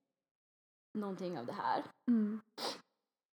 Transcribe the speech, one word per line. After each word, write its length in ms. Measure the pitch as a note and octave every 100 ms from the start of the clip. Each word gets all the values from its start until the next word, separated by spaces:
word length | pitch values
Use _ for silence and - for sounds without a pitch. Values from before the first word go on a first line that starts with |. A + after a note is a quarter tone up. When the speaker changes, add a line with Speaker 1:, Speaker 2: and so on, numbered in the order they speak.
| _ _ _ _ _ _ _ _ _ G#3+
Speaker 1:
någonting 420 | G3+ F3+ F3+ D#3
av 60 | A#2+
det 80 |
här, 300 | - B2+ - - - -
Speaker 2:
Mm. 300 | A#3 G#3 G#3+ - - - - - _ _ _ _